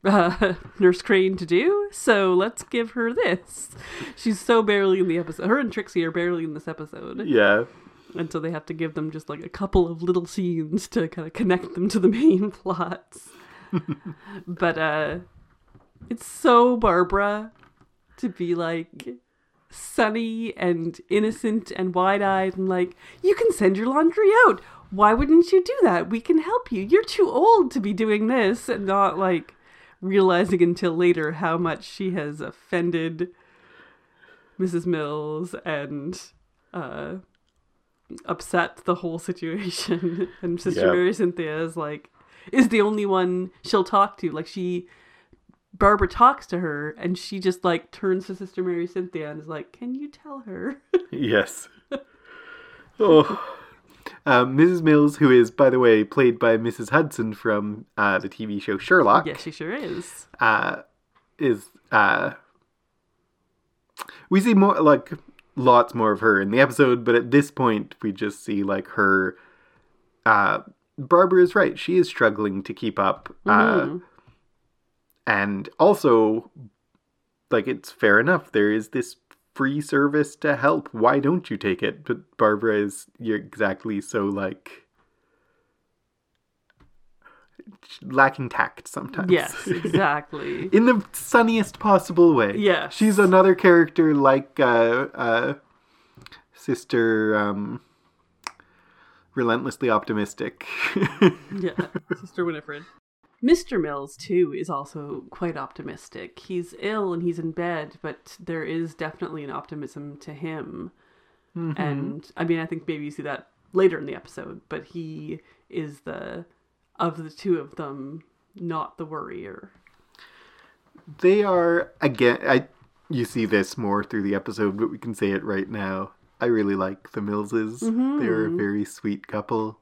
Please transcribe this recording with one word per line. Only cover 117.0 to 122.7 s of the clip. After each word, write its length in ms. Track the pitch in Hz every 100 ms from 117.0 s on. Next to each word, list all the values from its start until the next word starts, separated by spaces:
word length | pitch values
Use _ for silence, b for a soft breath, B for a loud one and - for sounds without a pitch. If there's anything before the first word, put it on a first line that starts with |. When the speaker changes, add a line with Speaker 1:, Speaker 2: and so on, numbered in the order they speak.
| 170 160
Speaker 1:
the 60 | 156
two 280 | - 196 165
of 180 | 139 -
them, 480 | 147 139 135 160 _ _ _ -
not 400 | 170 160 - -
the 80 |
worrier. 640 | 156 156 - - 98 - 196 _ _ _ _ b b b b b b b _ - - 147
Speaker 2:
They 220 | 180 208
are, 480 | 202 180 170 170 - _
again, 380 | 143 120 123 123 -
I, 200 | 127 -